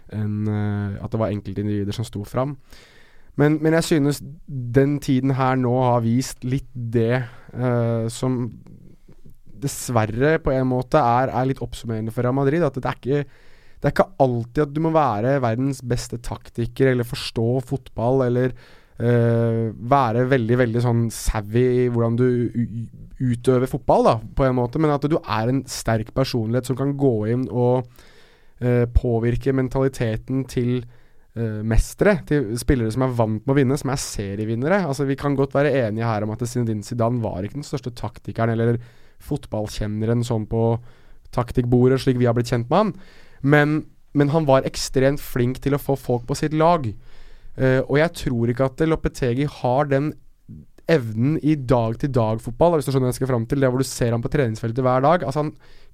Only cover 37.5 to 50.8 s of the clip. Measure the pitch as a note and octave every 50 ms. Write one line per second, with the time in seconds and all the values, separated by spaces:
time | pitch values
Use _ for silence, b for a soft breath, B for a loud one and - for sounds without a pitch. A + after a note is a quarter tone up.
37.5 | - C#3+ D3 - D#3+ B2+ - B2+ - - - G#2 - - - - G2 - A2+ A#2
38.5 | A2+ A2+ A#2 A#2+ A#2+ A#2+ A#2+ B B B B B B B B - D3 C#3+ - -
39.5 | - G#2+ G#2+ G#2 - - G#2+ G#2 G#2 G#2+ A2 A2+ A#2 A#2+ A#2 A#2+ A#2 A2 G#2+ -
40.5 | A2+ A2+ A2+ A#2 A#2 A#2 b b b b b b b b b b - B2 A#2+ -
41.5 | - C3 A#2+ A#2+ B2 B2 B2 B2+ C3+ B2+ - C#3 B2 B2 B2 A#2+ A2+ A#2+ A#2+ -
42.5 | C3 A#2 A#2 B2 D#3 F#3+ A3 G3 - B B B B B B B B B B C#3
43.5 | D3 D3 D3 D3 D3+ D#3 D3+ - - - - - - C#3+ C#3+ C#3+ D3 E3 D#3+ C#3
44.5 | C3+ C3+ - - - - - - - C3 C3 C3+ C#3+ - - - - C3 A#2+ B2
45.5 | B2+ - - C#3 C#3 C#3+ - - C#3 - - - B2 A#2+ - - C#3 - D#3+ D3
46.5 | D#3 D#3 D#3 E3+ F3 D#3+ C3 G#2+ F#2+ - b b b b b b b b b b
47.5 | b - C3 C3 C3 C3 - - C3 D3 D#3+ F3 E3+ - - D#3 B2 A#2 A#2 A#2
48.5 | A#2+ - C3+ C3 - - D#3+ D#3+ D#3+ D#3 - E3 - - C#3 A#2+ A#2+ C3+ D3 C#3+
49.5 | - - - B2 B2 C3+ D3+ C#3 C3+ C3+ D3 D3+ - - - - - _ _ -
50.5 | D#3 - - - - -